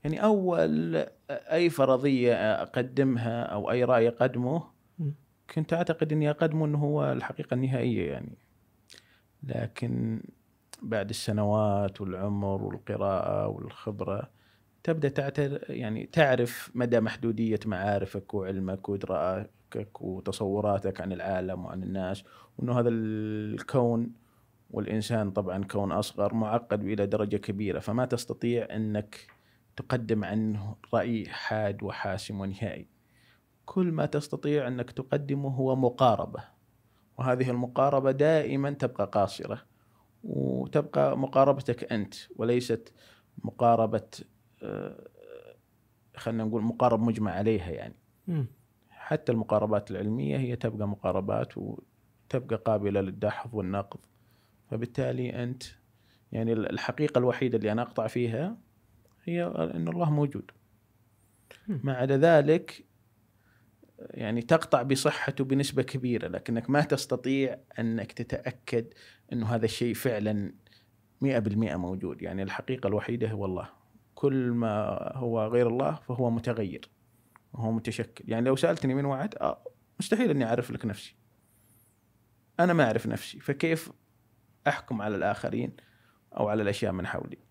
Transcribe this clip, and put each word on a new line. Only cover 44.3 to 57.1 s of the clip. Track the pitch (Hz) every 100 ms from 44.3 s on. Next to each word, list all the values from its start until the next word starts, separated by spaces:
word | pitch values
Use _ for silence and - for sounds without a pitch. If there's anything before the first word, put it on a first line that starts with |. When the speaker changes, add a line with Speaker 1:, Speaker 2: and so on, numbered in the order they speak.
| _ _ _
Speaker 1:
آه، | - 52 50 - - _ 53 - 58 - _ _ _ _ _ -
خلنا | 117 113
نقول | 110 113
مقارب | 110 117 123 113
مجمع | 117 107 104
عليها | 85 110 110 87
يعني. | 65 - - _ _ -
Speaker 2:
مم. | 165 127 - _ _ _
Speaker 1:
حتى | - - 151 -
المقاربات | 117 107 107 107 104 -
العلمية | 95 104 113 139 139
هي | 127 120
تبقى | 117 101 104
مقاربات | 101 - 95 98 110 123 -
وتبقى | - - - _ _ _ _ 131 123 110
قابلة | - 107 101 101
للدحض | 95 101 104 - 117
والنقد، | 110 92 98 101 - _ _ _ _ _ _ _
فبالتالي | 113 117 - 127 127 123 -
أنت | 120 127 - - _ _ _ _ _
يعني | 113 113
ال-، | 110 101
الحقيقة | - - - 151